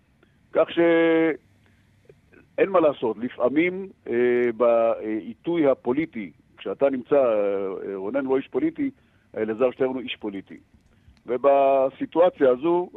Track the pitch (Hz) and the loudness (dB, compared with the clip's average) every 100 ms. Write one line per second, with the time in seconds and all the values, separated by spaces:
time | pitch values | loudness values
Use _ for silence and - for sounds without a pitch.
0 | _ _ _ _ _ - 160 165 170 165 | _ _ _ _ _ -2 0 2 4 4
1 | 165 160 160 - _ _ _ _ _ _ | 4 2 2 -2 _ _ _ _ _ _
2 | - _ _ - _ - 180 185 156 131 | -20 _ _ -20 _ -2 0 2 2 0
3 | 120 107 123 - 123 143 175 185 190 - | -4 -4 -10 -4 0 0 0 -2 -10 -14
4 | - 120 123 120 120 113 120 117 113 104 | -6 0 2 2 0 0 2 4 2 -2
5 | 107 107 117 113 165 170 139 127 120 135 | -4 -6 -8 -10 -4 0 0 0 -2 -4
6 | 160 117 90 - _ _ 101 - 139 131 | -4 -8 -12 -16 _ _ -12 -2 -2 -2
7 | - 143 127 107 101 98 95 87 98 98 | 0 2 2 2 0 -2 -6 -8 -10 -8
8 | 98 135 135 135 - 131 156 160 139 - | -6 -6 -2 -2 -2 -4 -4 -4 -8 -8
9 | _ _ _ - 110 107 127 117 131 120 | _ _ _ -8 -6 -2 -2 0 -4 -4
10 | 120 - 107 98 - - _ _ _ _ | -10 -10 -10 -10 -14 -20 _ _ _ _
11 | _ _ - 123 139 139 135 135 135 - | _ _ -8 0 4 4 4 2 0 -4
12 | 139 160 175 - 135 127 160 175 180 | -4 2 2 4 2 2 0 -2 -2